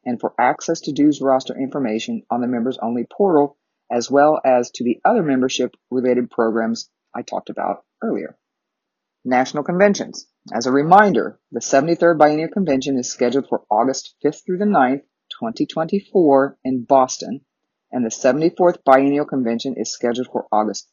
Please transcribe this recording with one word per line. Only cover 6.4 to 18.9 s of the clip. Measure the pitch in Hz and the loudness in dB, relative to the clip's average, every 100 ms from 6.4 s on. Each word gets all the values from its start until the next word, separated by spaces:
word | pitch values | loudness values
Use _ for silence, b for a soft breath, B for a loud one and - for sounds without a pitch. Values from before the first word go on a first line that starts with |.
| 113 113 113 113 - _ _ - | -2 0 -2 -6 -10 _ _ -16
I | |
talked | - 98 - | -10 -10 -10
about | - 90 - _ - | -8 -6 -6 _ -12
earlier. | 226 120 - - _ _ _ _ _ _ _ _ 127 | -6 -6 -8 -16 _ _ _ _ _ _ _ _ -2
National | 127 131 147 | 0 0 -4
conventions. | 143 175 208 196 95 - - _ - | -4 2 2 2 -4 -12 -20 _ -10
As | 113 123 | -6 0
a | |
reminder, | 135 156 190 208 123 - - _ | 0 6 6 6 2 -2 -6 _
the | 120 | -10
seventy-third | - 139 151 170 170 160 | 0 2 2 2 2 4
Biennial | 151 151 160 | 4 2 -4
Convention | - 175 135 139 135 | -4 0 0 0 -4
is | 123 | -4
scheduled | - 120 135 - | -2 0 0 -2
for | 117 - | -6 -2
August | 107 123 131 - _ | 0 0 -2 -8 _
fifth | 143 151 - | -4 -4 -6
through | 180 | -2
the | 208 | 0
ninth, | 180 127 139 _ _ _ | 2 2 0 _ _ _
twenty | - 113 - 151 | -12 -10 -6 -6
twenty-four, | - 160 202 - 202 160 139 135 - | -4 -4 -4 -2 2 4 4 2 -2
in | 131 131 | -6 -4
Boston, | 117 135 127 - - 135 _ _ _ _ _ | 2 2 2 -2 -10 -12 _ _ _ _ _
and | 123 113 | -4 -4
the | |
seventy-fourth | - 131 151 165 - 175 175 | 0 0 2 0 2 0 2
Biennial | - | 4